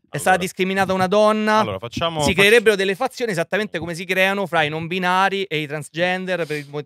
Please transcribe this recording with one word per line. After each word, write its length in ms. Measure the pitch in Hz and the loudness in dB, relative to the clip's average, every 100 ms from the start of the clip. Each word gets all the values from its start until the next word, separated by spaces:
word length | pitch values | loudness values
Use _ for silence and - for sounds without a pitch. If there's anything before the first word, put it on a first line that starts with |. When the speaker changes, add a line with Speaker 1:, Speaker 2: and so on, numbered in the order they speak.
| _ 147 | _ -2
Speaker 1:
stata 120 | 185 | 2
Speaker 2:
Allora. 60 | 185 | 2
Speaker 1:
discriminata 560 | 185 - 185 190 190 | 0 -2 -2 0 0
una 160 | 190 185 | 0 2
donna? 500 | 208 214 214 214 214 | 4 4 2 2 2
Speaker 2:
Allora, 220 | 208 95 | 0 -4
facciamo, 400 | 120 - 165 160 | -8 -4 -4 0
Speaker 1:
Si 60 | 143 | 2
Speaker 2:
facci- 120 | 180 | 4
Speaker 1:
creerebbero 380 | 202 233 208 202 | 6 6 4 2
delle 180 | 196 | 0
fazioni 380 | 190 262 - 240 | -2 -4 -4 -4
esattamente 480 | 170 165 190 214 175 | -2 -2 -4 -4 -6
come 160 | 165 165 | -8 -8
si 80 | |
creano 420 | 185 185 190 202 180 | -4 2 2 0 0
fra 160 | 165 | 0
i 60 | 147 | 0
non 180 | 156 165 | -2 -6
binari 560 | 185 180 185 196 196 | -4 0 2 2 0
e 160 | 185 151 | -4 -6
i 60 | 151 | -6
transgender 800 | 151 143 156 180 185 185 180 151 | -8 -10 -4 -2 -2 -4 -4 -4
per 120 | 151 | -6
il 100 | 143 | -8
mo-, 160 | 147 | -12